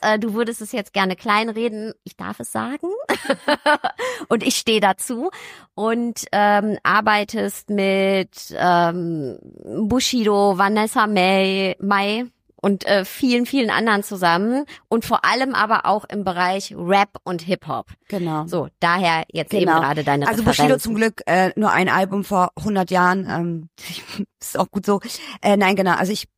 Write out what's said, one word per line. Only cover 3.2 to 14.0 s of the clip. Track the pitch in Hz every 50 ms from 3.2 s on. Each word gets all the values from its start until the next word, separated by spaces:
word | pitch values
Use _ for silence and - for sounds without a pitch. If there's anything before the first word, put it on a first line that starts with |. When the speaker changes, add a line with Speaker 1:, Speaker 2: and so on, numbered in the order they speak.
| - 277 269 - - - 294 - - 302 294 - - - - - 480 508 494 453 339 -
Speaker 1:
Und | 233 226 -
ich | 262 -
stehe | - - 233 220 214
dazu. | 214 196 190 - - - 247 233 277 370 - - - - - - - _ -
Und, | - 208 226 233 240 240 240 226 - - -
ähm, | - 202 208 208 208 208 202 214 202 - -
arbeitest | - 185 214 214 214 214 208 208 - - 220 202 202 - - - -
mit, | 208 202 190 196 190 196 190 190 196 190 185 - - - - - -
ähm, | - - 180 175 175 175 170 170 180 170 170 165 156 139 123 - - - - - - - - 113 160 220 202
Bushido, | 240 262 - - - 240 214 214 208 202 202 202 190
Vanessa | 180 196 196 214 214 214 220 - 254 214 208
May, | 208 190 180 185 190 190 190 190 190 196 190 185 - -
Mai | 196 196 202 196 202 202 214 226 247 240 _ _ _ _ _
und, | _ - 202 202 185 -
äh, | - 202 196 185
vielen, | - - - - 254 240 240 240
vielen | - - 277 240 214
anderen | - 175 220 233 208 202